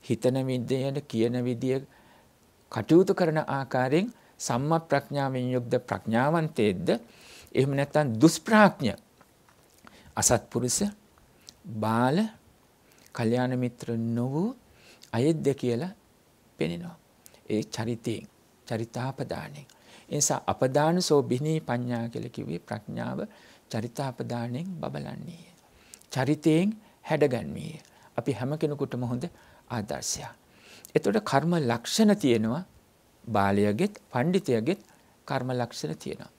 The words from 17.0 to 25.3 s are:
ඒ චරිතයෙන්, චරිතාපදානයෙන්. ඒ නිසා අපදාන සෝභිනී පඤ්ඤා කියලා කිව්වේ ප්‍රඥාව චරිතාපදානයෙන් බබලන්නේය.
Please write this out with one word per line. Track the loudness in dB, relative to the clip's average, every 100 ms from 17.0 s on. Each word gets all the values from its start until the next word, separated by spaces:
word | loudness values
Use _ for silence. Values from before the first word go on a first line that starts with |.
| _ _ -20 -20
ඒ | -4 -4 -4
චරිතයෙන්, | -6 -6 -4 -4 -6 -10 _ _ _ -8
චරිතාපදානයෙන්. | -6 -6 -6 -6 -6 -8 -8 -10 -16 -20 -20 -20 -20
ඒ | -8 -2
නිසා | 0 0
අපදාන | -2 0 2 4 4 2
සෝභිනී | 4 2 4 0 0 -2
පඤ්ඤා | -2 -4 -2 -4 -4
කියලා | -6 -10 -8
කිව්වේ | -8 -8
ප්‍රඥාව | -8 -12 -8 -8 -6 -6 -8 -12 -20 -20 _
චරිතාපදානයෙන් | -6 -6 -6 -8 -6 -6 -6 -4 -6 -8
බබලන්නේය. | -8 -8 -8 -10 -12 -14